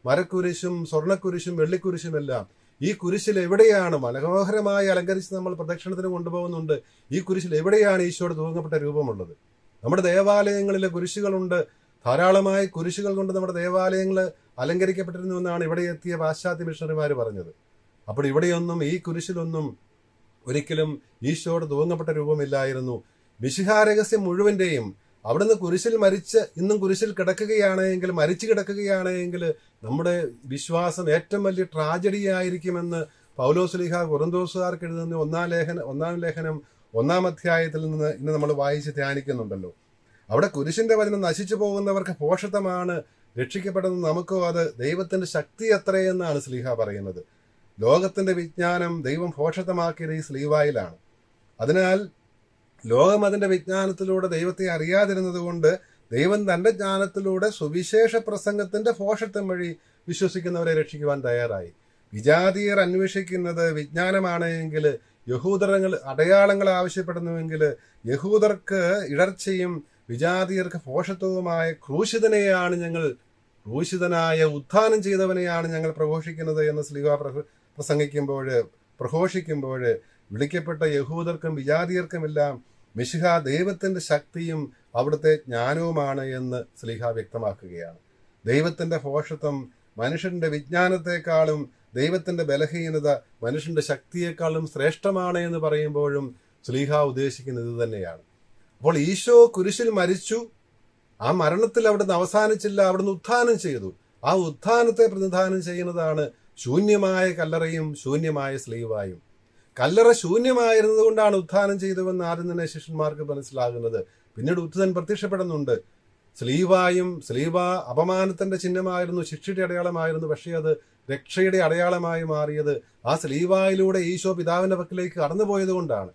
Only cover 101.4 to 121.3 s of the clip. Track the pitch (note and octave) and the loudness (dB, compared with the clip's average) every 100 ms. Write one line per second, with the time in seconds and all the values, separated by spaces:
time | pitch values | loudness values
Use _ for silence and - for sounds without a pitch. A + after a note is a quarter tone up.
101.4 | D#3 F3+ A3+ A#3 A3 G#3 F#3+ F3 F3+ G#3 | 2 2 2 4 4 4 2 0 2 2
102.4 | G#3+ G#3+ G#3 G3+ F#3+ F#3+ G3 F#3 - A#3+ | 2 2 0 2 4 4 0 -2 0 2
103.4 | A#3+ A3 F3+ B2+ F#2+ - _ _ - F#3 | 4 2 0 -4 -6 -12 _ _ 0 2
104.4 | E3+ C#3+ G3 A#3 A#3 A#3 A3+ F#3+ F#3+ F3+ | 0 -2 2 4 4 4 4 2 -2 0
105.4 | F#3+ F#3+ E3+ F3 F3 E3+ D#3+ D#3 C#3 - | 0 0 -4 -6 -4 -2 -2 0 -4 -6
106.4 | _ - B2 D3 G#3 G#3 F#3+ F#3 F#3 E3+ | _ -10 -2 2 4 4 4 2 2 0
107.4 | D#3+ E3 E3 E3 D#3 C#3+ C3 D3 D#3+ D3 | -2 0 -2 -2 -4 -6 -4 -2 0 -2
108.4 | C#3 C3+ B2 A#2 A#2 G#2+ G2 F2 _ _ | -4 -6 -8 -8 -6 -6 -6 -10 _ _
109.4 | _ _ _ - C3 G3 A#3 A#3 E3+ G#3+ | _ _ _ -2 2 8 8 8 4 2
110.4 | B3 B3 A#3 A3 G#3+ A3 A3 A3 G#3+ G3 | 4 4 6 6 6 6 6 6 4 4
111.4 | F3 G3 G3+ G3+ F#3+ F#3 F#3 F#3 E3+ E3+ | 2 2 2 0 -2 -2 -2 -2 -2 -4
112.4 | F3 F3 D#3+ D#3 - D#3 D3+ D3+ D3 C#3 | -4 -4 -4 -8 -8 -2 -2 -2 -6 -6
113.4 | C3+ C3+ B2 A#2+ A#2 A2+ - _ _ - | -6 -2 -2 -2 -2 -4 -6 _ _ -6
114.4 | B2+ F3 E3 E3+ F#3+ F3 E3 G#3 G#3 F#3+ | -2 -2 -2 0 0 0 -2 -4 -2 -2
115.4 | F#3 D#3 C#3 A2+ - _ _ _ _ - | -2 -2 0 -2 -4 _ _ _ _ -8
116.4 | A#2+ C#3+ F#3 F#3 F3+ F3+ F3+ E3+ - A#2+ | -2 0 4 4 4 2 0 -4 -6 -4
117.4 | D#3+ F3 F3+ F#3 B2 B2+ F3 F#3 F#3+ F3 | -2 0 0 -2 -2 -2 0 0 0 -2
118.4 | G3 F#3 F3+ F3+ F#3 F3+ F3 F3+ D#3+ D#3 | -4 -4 -4 -4 -2 -4 -4 -4 -6 -8
119.4 | - F#3+ F#3 F3 F3 E3+ D#3+ D#3+ D#3+ D3+ | -8 -4 -2 -2 -2 -2 -2 -2 -4 -4
120.4 | F3 E3 D#3 D3+ - _ - C#3 - | -4 -2 0 -2 -4 _ -8 -8 -6